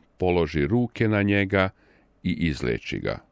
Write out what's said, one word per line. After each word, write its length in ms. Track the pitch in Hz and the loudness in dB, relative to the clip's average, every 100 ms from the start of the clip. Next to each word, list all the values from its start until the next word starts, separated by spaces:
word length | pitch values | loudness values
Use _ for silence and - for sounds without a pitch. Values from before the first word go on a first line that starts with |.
| _ - | _ -2
položi 480 | 92 87 80 78 71 | 0 2 0 0 0
ruke 420 | 120 120 - 110 | 0 -2 0 0
na 140 | 107 | 2
njega 480 | 101 101 98 98 95 - _ _ _ _ | 2 2 2 0 0 -4 _ _ _ _
i 100 | 92 | -6
izleči 680 | - 82 71 62 57 - 50 | 0 0 0 -2 -4 -6 -6
ga. 200 | 50 - - | -6 -8 -12